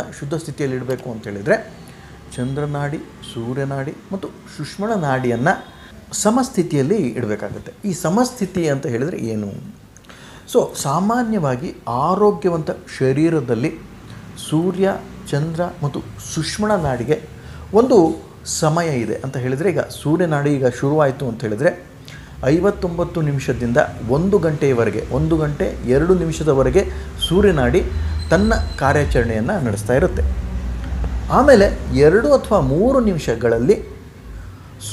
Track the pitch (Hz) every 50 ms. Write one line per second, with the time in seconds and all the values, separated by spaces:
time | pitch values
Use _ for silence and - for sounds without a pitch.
0 | 156 - - - 147 139 165 156 165 147 135 - 147 131 131 127 127 123 131 -
1 | - 127 113 110 - 110 101 101 101 147 208 - - - - - - - - -
2 | - - - - - - - - 123 131 135 147 147 147 147 143 143 143 147 -
3 | - - - - - - - 120 113 120 127 139 139 139 139 139 135 151 - -
4 | - - 190 190 - - - - - - - - 151 - - - 202 226 226 196
5 | 156 139 131 131 127 123 117 113 123 170 196 - - - - - - - - -
6 | - - - - - 208 226 262 247 247 - 190 165 151 151 139 127 147 208 220
7 | 156 - - 123 117 104 107 - 104 101 104 107 - - - - - 202 170 -
8 | - 165 180 233 233 226 - - 196 185 - 185 165 151 139 135 139 156 120 117
9 | 131 170 - - - 113 110 107 104 98 - - - - - - - - - -
10 | - - - - - - - - - - - - 160 - - - - 143 139 170
11 | 190 208 233 247 247 220 220 202 156 135 127 123 143 - - - - - 117 123
12 | 143 170 185 196 208 208 190 - - 180 170 160 151 - - - - - - -
13 | 135 131 131 147 156 165 165 156 127 120 120 110 123 - - - - - - -
14 | - - - - - - - - - - 151 156 170 190 175 180 190 190 190 -
15 | - - - - - - 147 143 151 165 160 160 175 175 - - 147 139 - -
16 | - - - - - - - 160 156 - - - 208 208 214 185 160 139 127 120
17 | 117 123 151 151 - - - - - - - - - - - 214 254 262 285 202
18 | 165 160 160 - - - - - - - - - 165 151 156 170 170 160 143 123
19 | 113 104 156 - - 135 - 139 123 127 135 135 170 202 160 143 110 - - -
20 | - 143 156 175 185 165 156 143 143 143 147 135 131 123 - - - 139 147 156
21 | 151 135 131 - 143 123 110 110 - 110 104 104 143 180 - - - - - -
22 | - - - - - - - - - 131 151 180 175 202 202 - 196 175 170 170
23 | 175 170 - 175 156 147 143 135 - - 131 117 120 117 120 - - - - -
24 | - 107 127 151 175 196 196 202 160 160 151 - 156 139 127 117 117 107 98 110
25 | - - 120 135 156 160 165 156 156 147 143 - 190 - - - 123 120 127 139
26 | 160 175 185 175 165 165 147 - 156 156 135 135 127 131 127 185 - - - -
27 | - - - - - - 165 190 190 202 170 143 127 120 131 196 - - - -
28 | - - - - - - 160 180 208 220 233 - - - - - 147 135 143 147
29 | 143 131 - 131 113 117 113 107 113 156 214 185 135 117 101 101 101 - 123 139
30 | 175 - - - - - - - - - - - - - - - - - - -
31 | - - - - - - 151 202 269 294 269 202 - - - - - - 123 127
32 | 143 156 175 220 240 294 277 262 - - 220 190 143 127 135 165 208 254 269 262
33 | 233 208 180 151 - - 117 113 117 117 117 117 120 156 220 226 - - - -
34 | - - - - - - - - - - - - - - - - - -